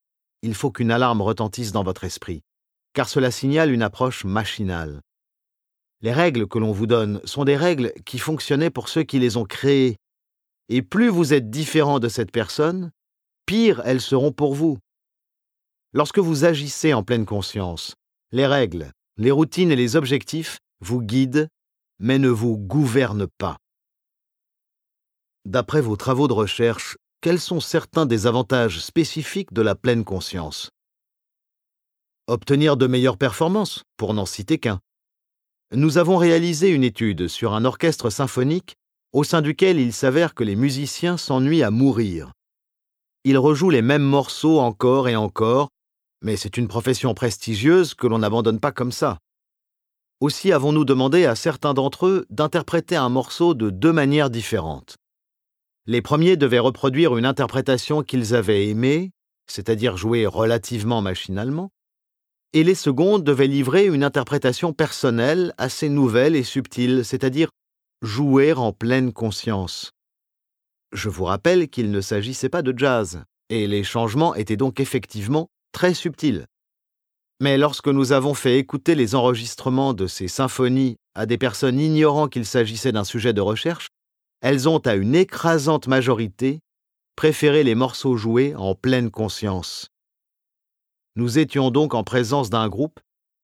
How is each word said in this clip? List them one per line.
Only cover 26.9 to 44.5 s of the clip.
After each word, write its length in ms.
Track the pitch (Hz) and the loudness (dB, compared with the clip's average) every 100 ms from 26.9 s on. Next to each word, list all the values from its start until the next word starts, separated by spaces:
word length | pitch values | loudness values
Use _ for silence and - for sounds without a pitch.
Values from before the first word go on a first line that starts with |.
| - _ _ | -16 _ _
quels 220 | 165 175 | -2 -2
sont 180 | - 170 | -2 -6
certains 460 | - 165 - 165 147 | -2 -4 -2 0 2
des 220 | 113 117 | 0 0
avantages 520 | 120 127 127 113 82 | -2 0 0 0 -4
spécifiques 720 | - 170 151 160 143 196 190 | -6 -2 -2 -4 -8 -8 -6
de 100 | 101 | -2
la 140 | 107 98 | -2 0
pleine 300 | 127 117 98 | -2 -2 -2
conscience ? 640 | 95 - 92 78 - - _ _ _ _ _ _ _ _ _ _ _ _ _ _ _ - | -8 -8 -10 -10 -12 -16 _ _ _ _ _ _ _ _ _ _ _ _ _ _ _ -4
Obtenir 500 | 113 - 143 156 123 | -2 2 2 4 4
de 100 | 127 | 2
meilleures 300 | 127 127 113 | 2 2 2
performances, 640 | 135 - 165 208 190 - - - | -2 0 0 0 -2 -6 -16 -6
pour 160 | 104 | -4
n'en 120 | 107 95 | -2 -4
citer 340 | - 98 160 | -6 -4 -2
qu'un. 200 | 117 95 - _ _ _ _ _ _ _ _ | -2 -4 -8 _ _ _ _ _ _ _ _
Nous 260 | 131 156 165 | 0 2 4
avons 200 | 170 185 | 4 4
réalisé 520 | 175 165 170 151 190 | 4 4 2 2 2
une 140 | 147 | 4
étude 440 | 127 - 110 87 87 | 2 0 -2 -2 -4
sur 260 | - 113 | -4 -2
un 100 | 107 127 | 0 0
orchestre 440 | - 165 - 113 | 0 0 0 -4
symphonique 640 | - 131 127 131 175 - - _ _ _ | -4 -4 -2 -2 -2 -6 -20 _ _ _
au 120 | 139 | -2
sein 180 | 147 170 | 2 2
duquel 380 | 147 160 190 170 | 0 2 2 4
il 140 | 123 | 0
s'avère 400 | 107 131 143 165 | 0 2 2 2
que 100 | - | 0
les 120 | 110 98 | -2 0
musiciens 640 | 139 131 139 - 175 175 | 0 -2 -6 -4 -4 -2
s'ennuient 440 | - 131 135 160 | -2 0 2 2
à 100 | 110 | 2
mourir. 600 | 113 135 113 104 82 69 - _ _ _ _ _ _ _ _ | 2 2 2 -2 -4 -10 -18 _ _ _ _ _ _ _ _
Ils 140 | 135 135 | 2 4
rejouent 320 | 147 143 185 | 4 4 4
les 140 | 131 | 4
mêmes 200 | 117 147 | 4 2
morceaux 560 | 139 139 131 - 156 | 2 2 0 -2 2